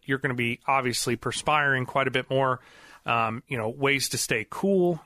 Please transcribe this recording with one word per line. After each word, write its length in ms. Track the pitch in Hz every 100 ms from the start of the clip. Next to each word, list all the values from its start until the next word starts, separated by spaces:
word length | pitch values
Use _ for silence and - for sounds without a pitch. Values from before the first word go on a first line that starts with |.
| -
you're 140 | 131
gonna 160 | 139 123
be 240 | 117 120 -
obviously 480 | 135 123 113 - 117
perspiring 720 | 123 - - 151 143 131 123
quite 200 | 139 131
a 40 |
bit 180 | 127 127
more. 300 | 131 131 127 - - - -
Um, 380 | - 117 113 113 -
you 100 | 123
know, 100 | 110
ways 420 | 139 139 139 123
to 100 | 123
stay 260 | - 117 107
cool. 540 | - 196 190 175 165